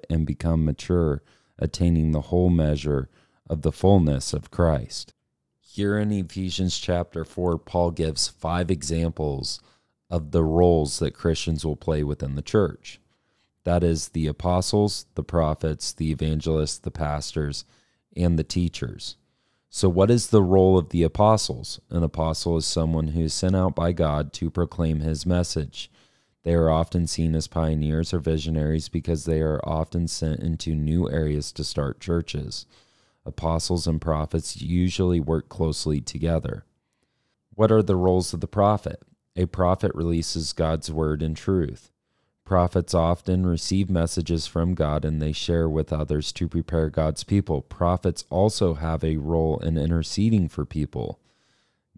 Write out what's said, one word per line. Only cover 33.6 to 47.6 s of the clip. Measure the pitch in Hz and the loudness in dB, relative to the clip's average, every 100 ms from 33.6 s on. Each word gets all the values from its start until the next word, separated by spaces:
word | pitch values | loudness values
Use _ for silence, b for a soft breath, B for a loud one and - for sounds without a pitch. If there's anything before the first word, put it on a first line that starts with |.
| - 87 80 | 0 -2 0
and | 78 | -2
prophets | 82 76 78 82 - - | 0 -2 -2 -4 -4 -8
usually | 71 90 92 - 90 87 | -2 0 2 2 2 2
work | 73 80 - | 0 -2 -4
closely | - 80 76 78 73 | -4 -2 -2 -2 -2
together. | - - 82 82 - - - _ _ _ _ _ _ _ _ - | -4 -4 -2 0 -2 -8 -12 _ _ _ _ _ _ _ _ 2
What | 110 | 4
are | 110 | 6
the | 95 92 | 4 4
roles | 92 92 87 82 | 4 4 2 -4
of | |
the | - | -4
prophet? | 104 101 104 76 - _ _ _ - | 2 2 2 -2 -12 _ _ _ -2
A | 90 | -2
prophet | - 90 95 101 - | 2 2 2 0 -2
releases | 85 82 82 82 76 | -2 0 -2 -4 -4
God's | - 80 80 - | -2 -2 -2 -4
word | 78 78 76 | -2 0 0
and | 80 78 | -2 -4
truth. | - 95 80 - _ _ _ _ _ _ - | 0 0 0 -6 _ _ _ _ _ _ 0
Prophets | 92 87 95 82 | 2 4 2 0
often | 87 82 87 - 90 90 | 2 2 0 0 0 2
receive | 82 - 95 95 | 0 0 0 2
messages | 87 82 - 82 82 - | 0 0 -2 -2 -2 -2
from | 85 87 87 | -2 0 0
God | 76 76 | 0 0
and | 78 78 | -2 -2
they | 76 | -2
share | 78 - 85 80 | -2 0 0 2
with | 78 76 | 0 -2
others | 78 76 76 - | -2 -2 -2 -4
to | - 85 | -4 -4
prepare | 82 - 82 78 | -4 -2 0 0
God's | - 78 73 | 0 0 -2
people. | - 101 90 73 | -2 0 0 -4